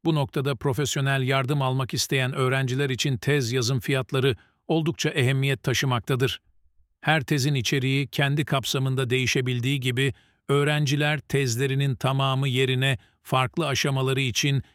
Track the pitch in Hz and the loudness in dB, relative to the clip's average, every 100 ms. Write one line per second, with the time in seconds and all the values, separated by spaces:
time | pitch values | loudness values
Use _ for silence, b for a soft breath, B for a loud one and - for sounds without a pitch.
0 | 165 156 131 151 139 135 143 120 143 147 | 0 0 0 -2 -2 -2 -2 0 -2 0
1 | 135 139 131 135 127 143 131 131 127 131 | 0 0 2 0 2 0 0 0 -2 -4
2 | - 139 127 135 131 135 135 127 143 127 | 0 0 0 0 0 0 0 -2 -2 -2
3 | 147 127 - 147 113 131 117 135 - 135 | -2 0 0 0 0 0 0 -2 0 -2
4 | 120 139 131 113 b b - 160 160 - | 0 0 0 0 b b -2 0 0 -2
5 | 151 156 127 135 135 135 - 120 139 120 | -2 2 2 2 0 -2 -2 0 0 -2
6 | - 127 131 - _ _ _ _ _ _ | 0 0 0 -2 _ _ _ _ _ _
7 | - 156 127 151 135 139 110 143 131 135 | 0 0 2 0 2 0 0 0 0 0
8 | 135 - 143 147 139 139 - 139 131 131 | -2 -2 0 0 0 -2 0 -2 0 -2
9 | 127 127 123 143 127 123 127 139 127 120 | 0 0 2 0 0 -2 0 0 0 0
10 | 139 b b b - 143 143 151 147 143 | -2 b b b 0 2 2 2 2 2
11 | 147 151 - 139 135 113 135 135 139 123 | 0 -2 -2 0 0 0 0 0 0 0
12 | 131 135 135 131 139 127 131 127 135 127 | -2 0 0 0 0 0 0 2 0 -2
13 | b b - 131 127 - 151 131 147 135 | b b -2 0 0 -2 -2 0 0 0
14 | 131 131 131 110 147 139 b | 0 0 0 0 0 0 b